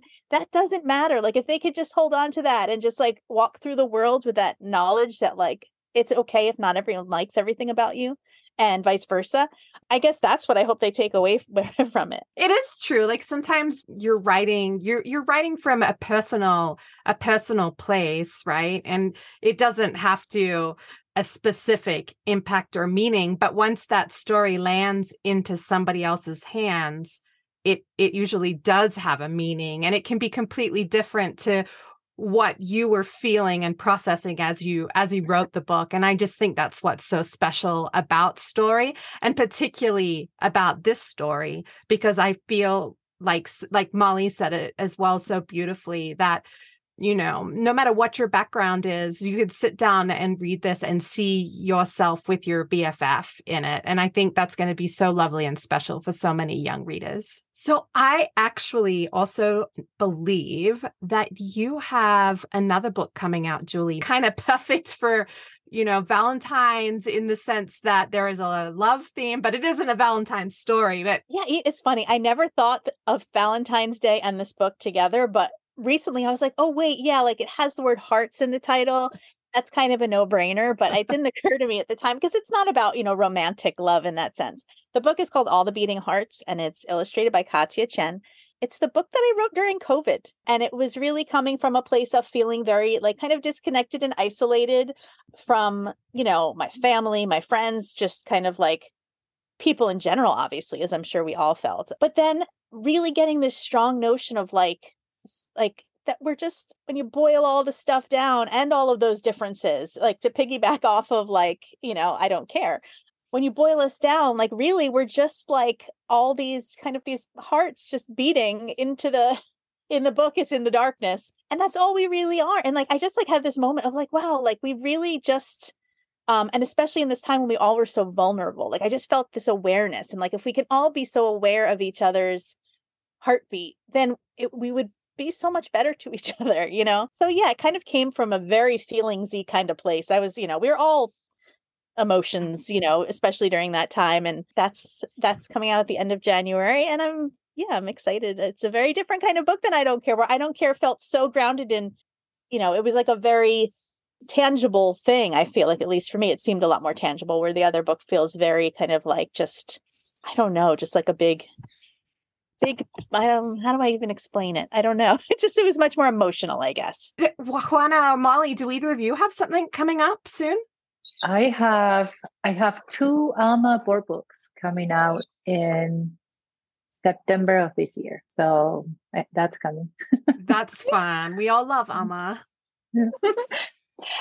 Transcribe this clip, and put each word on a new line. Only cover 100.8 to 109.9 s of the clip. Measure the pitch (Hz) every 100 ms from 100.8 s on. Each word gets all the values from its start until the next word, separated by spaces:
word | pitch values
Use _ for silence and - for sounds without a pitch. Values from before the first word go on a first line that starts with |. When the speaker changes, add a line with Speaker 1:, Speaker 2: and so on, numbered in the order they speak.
Speaker 1:
as | 175
I'm | 165
sure | 165 175
we | 160 170
all | 156 165
felt. | 113 90 - -
But | 302 320
then | 311 311 359 _ _
really | 226 240 330 330
getting | 294 311 302
this | 262 -
strong | - 247 240 247
notion | 233 254 - 220
of, | 190
like, | 233 180 175 - _ _ _ -
s-, | - - -
like, | 214 - _ _ -
that | -
we're | 294 285
just, | 339 - - _ -
when | 277
you |
boil | 233 277 302 294 294
all | 277
the | 269
stuff | - - 262 -
down | 262 269 247 226
and | 240 285
all | 285 262
of | 240
those | 226 208
differences, | 233 208 202 202 175 143 156